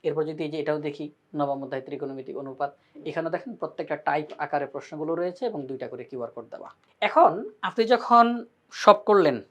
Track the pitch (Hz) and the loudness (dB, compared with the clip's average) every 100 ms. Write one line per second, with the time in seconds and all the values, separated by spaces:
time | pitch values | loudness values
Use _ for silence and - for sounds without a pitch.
0 | 165 147 156 156 156 156 147 151 147 143 | -2 -2 -4 -4 -6 -4 -4 -4 -6 -8
1 | 147 _ _ 147 143 139 135 135 131 135 | -14 _ _ -4 -2 -2 -6 -10 -10 -10
2 | 139 135 131 135 135 131 143 _ _ - | -8 -10 -10 -10 -12 -8 -8 _ _ -14
3 | 160 156 160 160 - 220 156 - 156 151 | -8 -6 -4 -6 -8 -10 -10 -8 -8 -4
4 | - 147 151 - 147 147 139 139 - 151 | -2 -2 -4 -10 -4 -4 -4 -10 -12 -10
5 | 156 165 180 175 240 151 131 131 123 123 | -6 -4 -4 -4 -8 -6 -10 -10 -10 -12
6 | 117 127 117 120 113 - - _ _ _ | -12 -10 -10 -12 -16 -18 -18 _ _ _
7 | 208 311 330 208 415 _ 190 202 226 240 | 2 6 6 4 -10 _ -6 -2 2 2
8 | - 240 233 240 - _ _ - - 208 | 6 6 6 2 -8 _ _ 4 6 6
9 | - 202 156 120 - | 6 6 6 2 -8